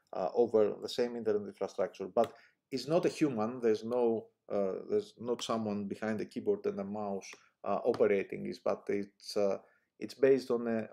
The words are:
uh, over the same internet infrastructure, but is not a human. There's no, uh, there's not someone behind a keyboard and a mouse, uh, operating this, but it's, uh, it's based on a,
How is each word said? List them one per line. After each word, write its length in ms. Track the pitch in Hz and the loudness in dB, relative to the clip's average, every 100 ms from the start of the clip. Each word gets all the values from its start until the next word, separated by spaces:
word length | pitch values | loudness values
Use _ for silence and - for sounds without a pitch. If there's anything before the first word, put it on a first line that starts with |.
| _ | _
uh, 160 | - 92 | -4 -2
over 400 | - 117 110 104 95 | 2 4 6 4 2
the 80 | 101 | -6
same 260 | - 120 120 | -2 -2 -2
internet 320 | 110 104 101 | -2 -2 -2
infrastructure, 600 | 101 95 - 92 - 95 | -6 -6 -2 -4 -4 -2
but 260 | 117 113 - _ _ _ | 2 2 -2 _ _ _
is 160 | 131 127 | -8 0
not 180 | 170 160 | 2 2
a 40 | |
human. 500 | - 151 117 110 127 | 2 0 2 -2 0
There's 240 | 117 107 | 2 2
no, 420 | 113 123 120 113 - _ - | 0 2 2 2 -4 _ -4
uh, 200 | 104 98 - - | -2 0 -2 -2
there's 240 | 104 101 - | -2 -2 -8
not 240 | 117 117 | -6 -4
someone 420 | - 113 107 104 101 | -2 -2 -2 -4 -4
behind 340 | 98 107 107 | -4 -4 -4
a 60 | 101 | -6
keyboard 400 | 123 107 101 104 | -4 -2 0 -2
and 140 | 98 | -4
a 40 | |
mouse, 460 | 98 104 104 98 - - _ _ | -6 -6 -6 -6 -8 -16 _ _
uh, 160 | - 101 123 | -4 0 0
operating 580 | 117 110 98 92 104 | 4 4 4 0 -6
this, 140 | 101 95 | -8 -6
but 260 | 107 101 - | -4 -4 -2
it's, 500 | 101 101 _ - 107 | -4 -4 _ -8 -2
uh, 220 | 101 98 - _ _ _ | 0 -2 -8 _ _ _
it's 160 | 104 - | -12 2
based 340 | 135 135 131 | 4 4 2
on 180 | 117 117 | -2 -2
a, 220 | 113 107 | -2 -4